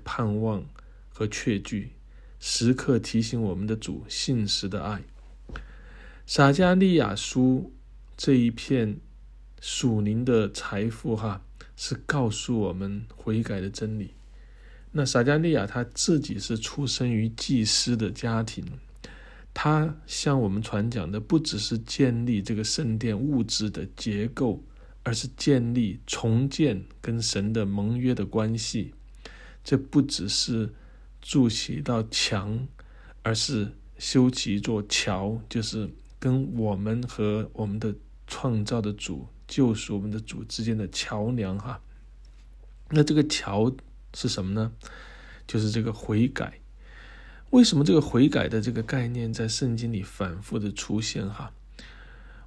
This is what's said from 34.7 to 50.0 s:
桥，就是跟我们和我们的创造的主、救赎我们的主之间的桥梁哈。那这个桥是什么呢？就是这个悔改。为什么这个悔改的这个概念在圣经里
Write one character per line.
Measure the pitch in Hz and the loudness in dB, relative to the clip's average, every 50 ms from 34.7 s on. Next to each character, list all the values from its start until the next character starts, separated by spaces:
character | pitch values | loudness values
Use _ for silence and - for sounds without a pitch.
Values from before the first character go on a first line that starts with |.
| 113 104 104 - | -2 -2 -2 -2
桥， | - - - 117 98 92 95 101 113 113 113 - | -2 -2 0 0 -2 -2 -2 -2 -4 -6 -8 -6
就 | - 120 110 | -4 -4 -4
是 | - - 113 104 87 - - - - - - | -4 -4 -6 -6 -6 -10 -14 -20 -20 -14 -4
跟 | - 131 127 131 135 - 123 | -2 0 2 2 0 -2 -2
我 | 120 110 107 98 | -2 0 0 0
们 | 95 101 107 113 120 123 | -2 -2 -2 -2 -2 -4
和 | 117 - - 107 104 104 107 107 - - | -6 -4 -2 0 0 0 -2 -4 -6 -6
我 | - 110 | -6 -4
们 | 101 98 110 | -4 -4 -2
的 | 110 110 101 - - - - - - | -4 -4 -4 -6 -10 -20 -20 -20 -16
创 | - - - - 131 117 107 104 | -14 -10 -4 -2 0 0 0 0
造 | 104 123 117 | 0 -2 -2
的 | 104 104 101 | -2 -2 -4
主、 | 104 - - 90 67 64 - - - - | -6 -8 -8 -8 -8 -10 -14 -18 -20 -16
救 | - - - 135 120 110 | -6 2 4 4 4 4
赎 | 107 - - 107 | 0 -2 -4 -4
我 | 101 | -4
们 | 98 107 | -4 -4
的 | 104 110 | -6 -6
主 | 110 - - 120 113 | -8 -8 -10 -10 -10
之 | 110 - - 113 | -8 -6 -4 -2
间 | 113 113 | -2 -2
的 | 107 101 90 | -2 -2 -4
桥 | - - - - 117 107 104 117 | -4 -6 -6 -4 -4 -4 -2 -2
梁 | 127 120 104 95 95 101 | -2 -2 -2 -2 -4 -6
哈。 | 104 123 135 - - - - - - - - - - - - - - - - - - - - - - - | -6 -8 -10 -12 -14 -18 -20 -20 -20 -20 -20 -20 -20 -20 -20 -20 -20 -20 -20 -20 -20 -20 -20 -20 -8 0
那 | 151 151 147 | 4 4 6
这 | 151 156 | 6 6
个 | 151 147 151 | 4 4 4
桥 | - - - - 98 104 110 127 135 - - - - - - - - | 2 -4 -4 -2 0 2 2 2 2 -2 -10 -20 -20 -20 -20 -18 -12
是 | - - | -6 -4
什 | 123 - - 92 | -4 -2 -2 -4
么 | 92 98 | -2 -2
呢？ | 110 110 113 113 - - - - - - - - - - - - - - | -2 -2 -2 -4 -10 -18 -18 -18 -18 -18 -20 -20 -20 -20 -20 -20 -20 -12
就 | - - 113 | -4 -2 0
是 | 107 107 | 0 2
这 | 104 113 107 | 0 0 -2
个 | 107 104 | -2 -4
悔 | - - - 107 107 117 | -6 -4 0 2 4 4
改。 | 135 - - - - - - - - - - - - - - - - - - - - - - - - | 4 2 -2 -6 -6 -8 -14 -20 -20 -20 -20 -20 -20 -20 -20 -20 -20 -20 -20 -20 -20 -20 -18 -4 6
为 | - 247 240 | 8 8 8
什 | 220 - 139 | 8 8 4
么 | 143 | 4
这 | 175 185 | 6 6
个 | 156 | 6
悔 | 143 - - 117 131 156 | 4 4 6 6 6 6
改 | 147 131 - - | 6 2 0 0
的 | - 110 | 0 -2
这 | 104 123 117 | -2 -2 -2
个 | 117 110 | -4 -4
概 | 110 - 131 120 | -2 -2 -2 -2
念 | 117 120 123 117 113 113 | -2 -2 -4 -4 -4 -2
在 | - 113 | -2 -4
圣 | 110 - - 143 123 117 | -4 -2 -2 0 0 0
经 | 113 120 117 117 | 0 -2 -2 -4
里 | 98 | -4